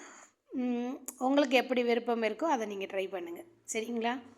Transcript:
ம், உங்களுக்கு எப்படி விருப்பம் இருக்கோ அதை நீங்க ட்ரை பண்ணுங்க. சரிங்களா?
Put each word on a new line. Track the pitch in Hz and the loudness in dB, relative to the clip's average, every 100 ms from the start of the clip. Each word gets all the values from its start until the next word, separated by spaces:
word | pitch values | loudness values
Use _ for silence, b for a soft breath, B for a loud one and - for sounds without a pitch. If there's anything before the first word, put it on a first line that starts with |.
| B B B B - | B B B B -10
ம், | 277 247 240 240 277 - - | -4 -2 -2 -4 -6 -10 -2
உங்களுக்கு | 262 285 277 254 | 4 4 6 4
எப்படி | 247 254 | 4 2
விருப்பம் | 240 233 233 233 | 4 2 2 0
இருக்கோ | 214 214 | 0 0
அதை | 320 262 214 | 0 0 -2
நீங்க | 196 | -6
ட்ரை | 190 196 190 | -4 -4 -4
பண்ணுங்க. | 190 170 165 - _ - | -6 -8 -12 -16 _ -8
சரிங்களா? | 226 226 233 233 262 - | -6 -4 -2 -2 -4 -8